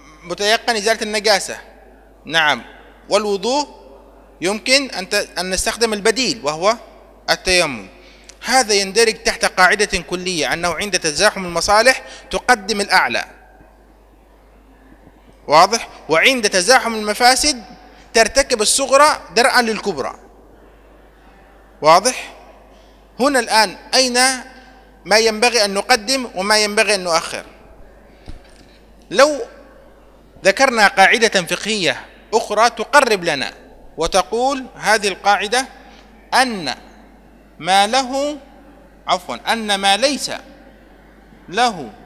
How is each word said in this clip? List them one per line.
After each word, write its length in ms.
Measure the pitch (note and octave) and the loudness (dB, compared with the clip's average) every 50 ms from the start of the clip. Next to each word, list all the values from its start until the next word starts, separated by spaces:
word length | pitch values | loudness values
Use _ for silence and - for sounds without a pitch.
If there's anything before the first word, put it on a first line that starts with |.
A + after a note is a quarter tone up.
| - - - - - | -20 -20 -20 -16 -12
متيقن 520 | F3 F3 G3 G3+ G#3 A3+ A3 - A#3+ A#3 | -10 -6 -2 0 2 2 2 0 -2 -2
إزالة 260 | G#3+ G3 A3+ A3+ G#3 | 0 0 0 -2 -2
النجاسة، 560 | A3+ G#3+ G#3+ G#3+ G3 A3 G3+ F3+ - - A2 A2 - - - - - - - - - - - - - | -2 -6 -4 -2 0 2 2 2 0 -4 -12 -14 -16 -20 -20 -20 -20 -20 -20 -20 -20 -20 -20 -20 -10
نعم، 380 | C3+ D#3 E3 D#3 D3 C3+ A#2 A2 - - - - - - - - - | -4 -2 0 2 2 0 -2 -4 -14 -20 -20 -20 -20 -20 -16 -6 -2
والوضوء 580 | F3 G#3 G#3+ G#3 G3+ F#3+ F3+ A#3 C4 D4 C#4+ - - - - - - - - - - - - - - - | -2 0 0 0 -4 -4 -2 -2 -2 -2 -2 -4 -10 -20 -20 -20 -20 -20 -20 -20 -20 -20 -20 -20 -12 -6
يمكن 500 | D3+ F#3 G#3 G#3+ - B3+ C4 C#4+ C#4 A#3+ | -4 -4 -4 -4 0 2 2 2 0 -2
أن 180 | - F3+ F#3 - | -10 -12 -8 -6
ت-، 200 | G3+ G#3 E3 - - E3 | -4 -6 -6 -6 -8 -8
أن 100 | F3+ F#3 | -8 -6
نستخدم 440 | F#3 F3+ - A3+ G#3+ G#3+ A#3 A3+ G#3+ | -6 -4 -4 -4 -4 -2 -2 -4 -2
البديل 480 | G#3 F#3 A3+ G#3 C4 B3+ G3 C3 A2+ B2 | -2 -2 -2 0 0 -2 -4 -4 -4 -6
وهو 340 | C#3+ D3+ D#3+ F3+ G#3 A#3 A#3 - - - - - - - - - - | -6 -4 -2 -2 -2 -2 -2 -8 -20 -20 -20 -20 -20 -20 -8 -4 -4
التيمم. 580 | E3 - - F#3 F#3 F3+ E3+ D3 B2+ G#2+ F#2+ F#2 - - - - - - - - - - - | -4 -2 0 0 2 2 2 0 -4 -8 -14 -18 -20 -20 -20 -20 -20 -20 -20 -20 -20 -12 -4
هذا 280 | - B3 C4+ B3 G#3 G#3 | 0 0 0 2 2 0
يندرج 500 | G3+ G3 F#3+ F#3 A3 A#3 A3 G#3+ - - | -2 -2 -2 0 0 0 0 0 -2 -4
تحت 220 | A3+ G3 - - | -6 -4 -2 -4
قاعدة 520 | F#3 - F#3+ F#3 F3 G#3 G3+ G#3+ - G3 | -2 2 4 4 4 4 2 0 -2 -2
كلية، 560 | F3+ E3 - F3+ F3+ F3+ F#3 F#3 D#3 C3+ B2 C#3+ | -6 -6 -6 -8 -8 -6 -6 -4 -4 -2 -2 -4
أنه 200 | E3 F3 F3 E3 | -2 -4 -4 -4
عند 260 | D#3 G3+ G3+ F3 - | -4 -6 -4 -4 -4
تزاحم 460 | - D#3+ D3 D3+ G3 G#3+ - G3 F#3 | -4 -4 -2 0 0 0 0 -2 -8
المصالح 580 | F3 E3+ E3+ - G3+ G3+ G#3+ A#3 C4 - - - - - - - - | -6 -4 -4 0 2 2 4 4 4 2 0 -2 -16 -20 -20 -14 -8
تقدم 500 | F3+ F#3+ - - B3 G#3+ F#3+ G3+ A3 G3+ | -8 -4 0 0 0 0 0 -6 -4 -4
الأعلى. 440 | G3+ F#3 F#3 F3+ D3 B2 A#2 G2+ - - - - - - - - - - _ _ _ _ _ _ _ _ _ _ _ _ _ _ _ _ _ _ _ _ _ _ - - - - - - _ _ _ - - _ - | -2 2 2 2 2 2 -2 -4 -6 -6 -14 -20 -20 -20 -20 -20 -20 -20 _ _ _ _ _ _ _ _ _ _ _ _ _ _ _ _ _ _ _ _ _ _ -20 -20 -20 -20 -20 -20 _ _ _ -20 -20 _ -2
واضح؟ 420 | C3+ C#3 D#3+ F3+ G3 A3+ A3 - - - - - - | 4 6 6 6 6 4 -2 -6 -8 -18 -12 -4 -2
وعند 400 | D#3 D#3+ F#3+ B3 C4+ B3 G#3 G3 | 0 2 2 2 2 2 0 0
تزاحم 440 | - F#3 F3 G#3 C4 B3 A3+ A#3 A3+ | 0 0 2 4 2 2 2 0 -4
المفاسد 680 | A3 G#3+ G#3 G#3 - B3 B3 C4 B3+ - D4+ C4+ A#3 - - - - - - - - - - - | -4 -4 -4 0 2 4 4 4 4 0 -4 -4 -6 -10 -18 -20 -20 -20 -20 -20 -20 -10 -2 2
ترتكب 480 | A3+ A3 G#3 - C4+ C#4 - B3+ G#3+ | 2 2 2 2 0 0 0 0 -2
الصغرى 600 | G#3 - - - C#4 A#3+ C4 C#4 D4 D#4 - - - - E3 | 0 0 0 -2 0 2 4 4 4 4 2 0 -6 -4 0
درءا 260 | G#3+ B3 B3 - B3 | 0 2 2 2 2
للكبرى. 540 | A#3+ A3 G#3+ F#3 - G3+ E3 C3+ G#2+ F#2 - - - - - - - - - - - - - - - - - - - - _ _ _ - - - - - - - - - - - | 0 0 -4 -6 -6 -6 -6 -6 -6 -8 -8 -12 -20 -20 -20 -20 -20 -20 -20 -20 -20 -20 -20 -20 -20 -20 -20 -20 -20 -20 _ _ _ -20 -20 -20 -20 -20 -20 -20 -20 -20 -8 0
واضح؟ 520 | D3 D3+ E3 F#3 G3+ B3+ B3 - - - - - - - - - - - - - - - - _ _ _ _ - | 4 6 6 6 4 0 -4 -6 -10 -16 -18 -20 -20 -20 -20 -20 -20 -20 -20 -20 -20 -20 -20 _ _ _ _ 0
هنا 200 | A#3+ D4 C#4 B3+ | 0 2 2 0
الآن 380 | A3+ D#3+ G3 A3 G#3+ F#3 D3 - - - - | 0 2 2 2 2 0 -2 -10 -8 -2 0
أين 260 | B3+ C4 B3+ A#3+ B3 B3+ C4+ C4 B3 B3 - - - - - - - - - - - - | 0 0 2 0 0 0 0 -2 -4 -10 -18 -20 -20 -20 -20 -20 -20 -20 -20 -20 -12 -4
ما 120 | E3+ G3+ | 0 2
ينبغي 480 | A3+ A3+ A3+ G#3+ G#3+ A#3+ B3 A3 A#3 G3+ | 2 2 2 0 2 0 2 2 2 0
أن 80 | G3 G3 | 0 -2
نقدم 560 | G3+ - - B3+ A3+ G3+ A3+ C4+ C4+ B3 - - | -2 0 0 0 0 0 -2 -4 -4 -4 -6 -6
وما 220 | F3 F#3+ G#3 G#3+ | -4 0 2 2
ينبغي 380 | G#3+ G#3+ G#3 G#3 G#3+ G#3 G3 G#3+ | 2 2 0 0 0 0 0 0
أن 80 | F#3+ F3+ | -2 -2
نؤخر؟ 420 | F3 D#3+ E3 E3 - - G2+ - - - - - - - - - - - - - - - - - - - - - - - - - - - - - - - - - - | -2 -2 -2 -2 -4 -10 -10 -12 -14 -20 -20 -20 -20 -20 -20 -20 -20 -20 -20 -20 -20 -20 -20 -20 -18 -18 -18 -20 -20 -20 -20 -20 -20 -20 -20 -20 -20 -20 -20 -16 -4
لو 300 | D#3 A3 C#4 D#4 D4 B3+ A3+ - - - - - - - - - - - - - - - - - - - - | 2 2 2 2 2 -2 -8 -12 -14 -20 -20 -20 -20 -20 -20 -20 -20 -20 -20 -20 -20 -20 -20 -20 -8 -2 0
ذكرنا 420 | F#3+ F#3 - C4+ C4 A#3+ A3+ G3+ | 0 2 2 2 2 4 4 2
قاعدة 540 | F#3+ - F#3+ F#3+ F3 G3+ A#3+ A3+ G3+ - F#3+ | 4 6 6 4 6 4 4 2 2 0 0
فقهية 640 | E3+ D3 F3 - - G3+ A3 G#3 E3+ C#3+ A#2+ - - - - - - - - | -2 -2 -4 -6 -4 -4 -4 -2 -2 -2 -2 -4 -8 -20 -20 -20 -8 -2 -2
أخرى 360 | A3+ A3 - G#3 G#3 A3+ A#3+ | -2 -2 -2 0 2 2 2
تقرب 540 | - - G#3+ - - D4 - A#3+ G#3+ F#3 E3+ | 0 -2 -4 2 4 4 4 4 2 0 -2
لنا، 300 | E3 D3 C3 A#2 - - - - - - - - - - | -2 -4 -4 -4 -8 -10 -14 -20 -20 -20 -20 -20 -14 -8
وتقول 680 | D3 D#3+ E3 - F#3+ F3+ - A3 A#3 B3+ C4+ C#4+ C4 B3+ G#3 - | -6 -4 0 0 0 0 0 -2 -2 -2 -2 -2 -4 -8 -14 -14
هذه 320 | C#3+ D#3 F#3+ G#3+ G#3+ G3+ | -6 0 0 0 2 0
القاعدة: 600 | G3+ F3+ - - G3+ G3+ F3+ G3 G#3 A#3 B3+ C4 - - - - - - - - - - - - - - | -2 -6 -2 0 0 0 0 0 -2 -2 -4 -4 -6 -12 -20 -20 -20 -20 -20 -20 -20 -20 -20 -8 -2 0
أن 420 | A#3 C4 B3 A3 F#3+ D#3 C3 - - - - - - - - - - - - - - - - _ - | 0 2 0 -2 -6 -6 -8 -8 -10 -12 -20 -20 -20 -20 -20 -20 -20 -20 -20 -20 -20 -20 -20 _ -8
ما 280 | D3+ F3 F#3+ G3 G3+ | -2 2 2 2 2
له، 500 | G#3+ A#3 C4 C4+ A#3+ C4+ C4+ C#4+ D4 D4+ C#4 - - - - - - - - - - - - - | 2 0 -2 -2 -2 -4 -4 -4 -4 -6 -10 -14 -20 -20 -20 -20 -20 -20 -20 -20 -20 -20 -10 -4
عفوًا، 460 | C#3+ F3 F3+ - - A#2+ A#2 - F3 A3 | -4 -4 -4 -4 -8 -12 -8 -4 -4 -4
أن 220 | A#3 G#3+ G#3 G3+ | -4 -2 -4 -2
ما 220 | G3 G3 G3 G3 | 0 0 0 0
ليس 340 | G#3 B3+ D4 C#4 - - - A2+ - - - - - - - - - - - - - - - - - - - - - - - | 2 0 -2 -2 -4 -8 -8 -10 -12 -14 -18 -20 -20 -20 -20 -20 -20 -20 -20 -20 -20 -20 -20 -20 -20 -20 -20 -20 -20 -16 -6
له 400 | E3+ A3 B3+ A#3+ G3+ E3 C3 G#2+ - - - | -2 0 0 0 0 -4 -12 -14 -16 -20 -20